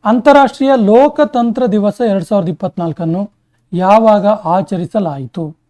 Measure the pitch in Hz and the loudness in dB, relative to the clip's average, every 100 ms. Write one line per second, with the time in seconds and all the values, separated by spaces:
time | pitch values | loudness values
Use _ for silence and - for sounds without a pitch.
0 | 214 240 254 277 262 - 269 269 202 226 | 0 0 4 4 4 0 0 2 4 4
1 | 285 285 302 254 233 226 247 208 202 202 | 4 2 -2 0 -2 -2 -2 0 -2 -2
2 | 240 196 175 208 175 165 185 - 170 147 | -2 -2 -2 -2 -2 -6 -8 -6 -8 -6
3 | 165 175 202 _ _ _ _ 175 185 208 | -4 -4 -6 _ _ _ _ -4 2 4
4 | 220 208 202 214 165 180 190 185 170 220 | 4 2 2 -2 -2 -2 -2 -6 -4 -4
5 | 180 139 127 - 156 156 | -4 -8 -12 -10 -10 -12